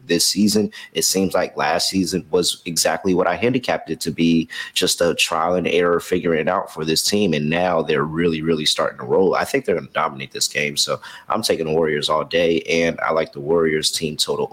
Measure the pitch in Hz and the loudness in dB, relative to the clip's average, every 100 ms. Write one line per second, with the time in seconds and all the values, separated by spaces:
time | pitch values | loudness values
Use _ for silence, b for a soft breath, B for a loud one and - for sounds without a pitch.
0 | - 85 - 92 104 104 104 B B - | -2 0 0 2 2 2 0 B B -4
1 | - 92 92 92 - 73 73 85 - 95 | 0 0 0 0 -2 -2 0 0 0 0
2 | 87 90 - 90 82 - - 80 85 78 | 0 -4 0 0 0 -4 -6 -2 0 0
3 | 98 90 90 87 117 131 - 78 - 78 | 2 2 2 0 0 0 -2 -4 -4 -6
4 | 82 76 82 82 80 B B - 90 - | -6 0 4 4 0 B B -2 0 2
5 | 85 73 - 82 85 90 82 87 87 85 | 2 2 0 0 0 0 2 2 2 0
6 | - 92 85 80 78 95 - 78 78 78 | 0 -2 2 0 2 0 -2 -6 -2 0
7 | - 104 101 76 76 85 90 82 76 71 | 0 2 2 0 0 0 2 0 0 0
8 | 78 78 85 80 80 78 76 - 78 - | 0 0 0 0 0 0 0 0 -2 -4
9 | 62 80 92 64 - 135 - 85 67 - | 0 2 4 2 0 -2 -2 -4 -4 -4
10 | 156 67 69 - - - 73 71 73 67 | -4 -4 -10 -4 -4 -2 -2 -2 -2 -4
11 | B B - 110 110 82 78 80 78 76 | B B -4 -2 0 0 2 2 2 0
12 | 76 78 73 82 85 85 - 82 82 76 | 0 -2 0 2 2 2 0 0 0 0
13 | - 80 78 71 71 85 80 78 76 - | 0 0 -2 -6 0 2 4 2 -2 -2
14 | 80 76 - 71 69 | -4 -4 -4 -2 -4